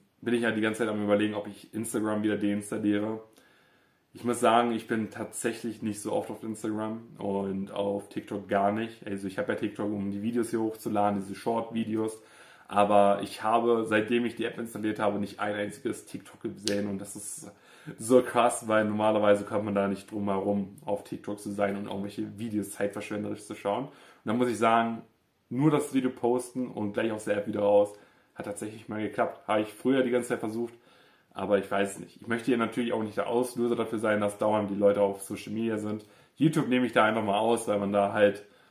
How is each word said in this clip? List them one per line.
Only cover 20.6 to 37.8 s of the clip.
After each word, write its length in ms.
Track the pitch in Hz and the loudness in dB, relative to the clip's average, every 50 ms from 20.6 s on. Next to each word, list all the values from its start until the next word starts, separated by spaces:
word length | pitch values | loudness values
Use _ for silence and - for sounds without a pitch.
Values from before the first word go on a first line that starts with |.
| 98 95 - - - | -2 -4 -10 -10 -6
auf 200 | - 104 104 - | -4 -4 -4 -4
TikTok 360 | - - - - - 104 - | -8 -12 -10 -8 -8 -10 -8
zu 120 | - 104 | -8 -8
sein 260 | 101 101 101 98 98 101 | -2 0 0 0 0 -2
und 80 | 104 | -6
irgendwelche 540 | 101 98 98 98 101 - - 107 107 104 101 | -6 -6 -6 -6 -6 -6 -8 -8 -8 -8 -8
Videos 320 | 113 117 107 107 98 - | -8 -4 -4 -4 -4 -4
zeitverschwenderisch 760 | - - 104 101 - 110 101 - 107 104 104 104 104 104 - | -4 -4 -4 -4 -4 -6 -8 -6 -6 -6 -6 -6 -8 -10 -10
zu 80 | - 110 | -14 -14
schauen. 320 | - - 101 101 117 139 | -6 -2 -2 -2 -2 -4
Und 60 | 143 - - - - - _ _ | -6 -12 -18 -20 -20 -20 _ _
dann 120 | 110 107 123 | -4 0 2
muss 120 | 127 123 | 2 0
ich 80 | 113 101 | 2 2
sagen, 460 | 117 113 113 117 113 113 113 113 - - _ _ _ _ _ _ _ _ | 4 4 6 4 4 2 -2 -6 -10 -16 _ _ _ _ _ _ _ _
nur 220 | 120 127 143 156 | -2 2 4 4
das 240 | 147 143 147 - 135 | 4 4 2 0 0
Video 160 | 135 127 120 | 0 0 0
posten 600 | - - - 120 123 127 123 - - 131 127 117 | -2 0 0 2 2 0 -2 -4 -6 -8 -8 -6
und 240 | - - 104 104 101 | -4 -4 -4 -2 -2
gleich 180 | 113 110 113 | -2 -2 -2
aus 140 | 107 107 - | -2 -4 -2
der 120 | 107 104 104 | -2 -2 -2
App 80 | 101 | -2
wieder 160 | 110 104 104 | -2 -2 0
raus, 320 | 101 101 104 101 104 101 - - - - _ _ _ _ _ | 4 6 6 6 6 4 0 -8 -20 -20 _ _ _ _ _
hat 100 | - 104 | -10 -10
tatsächlich 420 | 107 101 - 120 107 110 113 - - | -8 -8 -8 -8 -10 -10 -12 -10 -8
mal 140 | 107 107 | -4 -4
geklappt. 460 | 107 98 - - 117 - - - - - | -4 -2 0 0 0 0 -2 -6 -4 0
Habe 140 | 110 107 | 0 0
ich 120 | 107 - - | 0 -2 -6
früher 300 | - - 127 135 135 123 | -2 0 2 4 4 4
die 80 | 120 | 2
ganze 180 | 120 123 120 - | 2 0 0 0
Zeit 120 | 123 113 | -4 -4
versucht, 340 | 120 110 110 117 120 117 - - _ _ _ _ _ _ _ _ _ _ _ | -4 -4 -4 -4 -6 -6 -8 -14 _ _ _ _ _ _ _ _ _ _ _
aber 240 | - 95 92 101 98 | -6 0 2 2 2
ich 140 | 92 - | 2 2
weiß 220 | 101 101 101 101 - | 0 0 0 0 -2
es 60 | - | -8
nicht. 220 | 92 - - - | -14 -16 -18 -14
Ich 60 | - 113 | -4 -4
möchte 180 | 117 117 - | -2 0 2
hier 120 | - 127 117 | 2 2 2
natürlich 360 | 117 107 - 131 120 117 107 | 2 0 0 -2 -2 0 0
auch 80 | 110 | -2
nicht 160 | 107 107 104 - | -2 -2 -2 -2
der 80 | 101 | -2
Auslöser 500 | - 117 120 123 123 - 117 120 120 117 | 0 0 0 0 0 0 0 0 2 2
dafür 220 | 113 110 107 120 107 | 0 0 -2 -2 0
sein, 240 | 110 110 107 104 | 2 2 2 2
dass 160 | 104 104 101 - | 2 0 0 0
dauernd 320 | 107 107 107 107 104 98 | 0 2 2 2 0 0
die 60 | 98 | 0
Leute 260 | 98 101 101 101 101 | 4 6 6 6 6
auf 220 | 101 98 98 - - | 4 2 2 -2 -8
Social 300 | - 107 98 - 107 104 | -10 -10 -10 -8 -8 -4
Media 260 | 110 113 113 110 107 | -2 -2 -2 -2 -2
sind. 260 | 104 104 107 107 - - - - - _ _ | -2 -4 -6 -6 -8 -14 -20 -20 -20 _ _
YouTube 320 | - 135 160 151 160 135 113 | 2 2 2 4 2 2 2
nehme 180 | 127 127 127 | 2 2 2
ich 60 | 117 | 2
da 120 | - 123 110 | 4 4 4
einfach 200 | 107 110 113 107 | 4 4 2 0
mal 160 | 101 98 104 | 2 2 2
aus, 280 | 110 113 117 113 - - | 2 2 2 2 0 0
weil 120 | 104 | -2
man 120 | 101 | 0